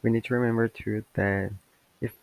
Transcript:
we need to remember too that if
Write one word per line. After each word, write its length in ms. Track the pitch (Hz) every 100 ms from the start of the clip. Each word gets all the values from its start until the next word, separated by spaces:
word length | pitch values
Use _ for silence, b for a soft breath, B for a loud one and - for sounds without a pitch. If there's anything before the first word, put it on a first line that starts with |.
we 80 | 117
need 140 | 113
to 100 | -
remember 360 | 123 123 117 113
too 340 | - - 107 - -
that 360 | 98 98 98 101 _ _ _ _
if 140 | - -